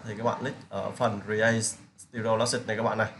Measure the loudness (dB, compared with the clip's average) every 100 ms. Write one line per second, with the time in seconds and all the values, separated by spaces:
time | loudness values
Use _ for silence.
0 | -8 -2 -2 0 -4 -6 -8 -6 -6 0
1 | 0 0 -2 2 4 4 0 -4 -14 -20
2 | -12 -4 2 4 2 0 -2 0 0 2
3 | 0 -2